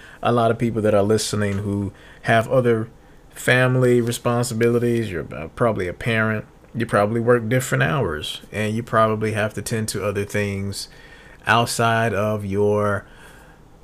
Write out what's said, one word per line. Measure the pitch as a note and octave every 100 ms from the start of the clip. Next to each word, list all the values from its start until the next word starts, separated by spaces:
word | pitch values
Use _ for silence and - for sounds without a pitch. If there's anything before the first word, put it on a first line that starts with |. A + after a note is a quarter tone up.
| - -
a | A2+
lot | A#2+ A2+
of | A#2
people | A#2+ A2+
that | G#2+
are | G#2
listening | G2+ G#2+ - G#2+ G#2 G2+
who | G#2 G2+ G2+ - - -
have | - A2+ A2
other | C3 A#2+ A2+ A2 - - - -
family | - - B2+ B2+ B2+ B2 B2
responsibilities. | A#2 A#2 B2 A#2+ A#2+ A2 A#2 A#2+ A#2+ A#2 G#2+
You're, | E2+ C#2 B1
uh, | D#2+
probably | - A#2+ G#2+ F2+
a |
parent. | - B2 A2+ A2 G#2+ - - -
You | - A#2
probably | G#2 G#2 A#2
work | A#2 B2 A2
different | B2+ C3 C3
hours, | D#3 D#3 G2 D2+ D#2 - -
and | G2+ G#2+
you | A2
probably | A#2 A2+ A2 A2 A2
have | G#2+ G#2+ -
to |
tend | - A2+ A2
to | G#2 G2+
other | G2+
things | G2+ G#2 G2+ G2 G2 F#2+ - - - - - - -
outside | A2+ A#2 - A#2 A2+ A2+
of | G2 G#2+ G#2+ G2+
your, | G2 G#2 G#2 G#2 G2+ - - - - - - - -